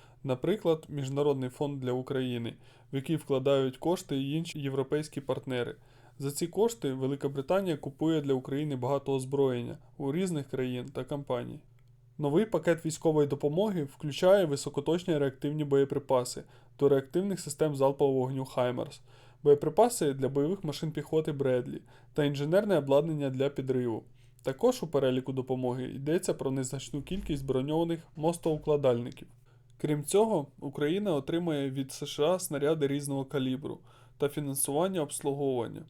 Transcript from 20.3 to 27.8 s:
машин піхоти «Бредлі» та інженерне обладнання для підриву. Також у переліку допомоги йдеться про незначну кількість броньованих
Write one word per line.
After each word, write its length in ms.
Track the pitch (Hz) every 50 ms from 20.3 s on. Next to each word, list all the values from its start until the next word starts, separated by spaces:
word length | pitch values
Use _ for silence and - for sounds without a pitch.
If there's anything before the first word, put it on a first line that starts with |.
| 135 143 143 156 196 202 -
машин 280 | 151 143 - - 156 151
піхоти 400 | 151 143 - - 156 156 160 147
«Бредлі» 480 | 135 135 131 127 123 123 143 139 - - - - - - - -
та 120 | - 147
інженерне 540 | 143 143 139 143 151 170 196 214 208 190 156
обладнання 520 | 139 135 135 143 151 165 156 147 143 135
для 180 | 131 131 135 139
підриву. 560 | 139 - 131 131 127 127 123 120 110 - - - - - - - - - -
Також 400 | - 135 - - 247 254 - -
у 40 |
переліку 460 | 151 - 143 135 131 127 127 127 - 131
допомоги 520 | 131 123 127 131 127 127 127 123 131 127
йдеться 500 | - - 135 135 147 160 190 185 - 127
про 160 | - - 135
незначну 520 | 135 135 131 127 - 135 - - - 147 139
кількість 440 | - 185 202 - - 156 139 135
броньованих 540 | 131 127 131 131 143 151 160